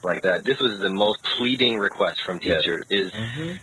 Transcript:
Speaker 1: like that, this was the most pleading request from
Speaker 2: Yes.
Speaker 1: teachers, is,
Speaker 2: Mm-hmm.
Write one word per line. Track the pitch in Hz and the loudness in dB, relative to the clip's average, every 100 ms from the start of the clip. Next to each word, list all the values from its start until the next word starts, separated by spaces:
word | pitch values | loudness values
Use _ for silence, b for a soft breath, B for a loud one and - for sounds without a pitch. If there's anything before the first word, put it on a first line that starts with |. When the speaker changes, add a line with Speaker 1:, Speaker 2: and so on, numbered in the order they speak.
Speaker 1:
like | 90 82 | -4 0
that, | 95 90 | 2 2
this | 123 131 | 0 2
was | 127 101 | 0 0
the | 98 | 0
most | 95 104 104 | 2 2 2
pleading | - - 123 127 123 110 | -2 0 0 2 2 2
request | 101 - 92 - | 0 2 0 0
from | - 87 | -6 -4
Speaker 2:
Yes. | 92 80 | 0 0
Speaker 1:
teachers, | 76 78 - | 0 -2 -2
is, | 98 92 | -2 -2
Speaker 2:
Mm-hmm. | 104 113 135 165 185 | -4 -6 -6 -8 -6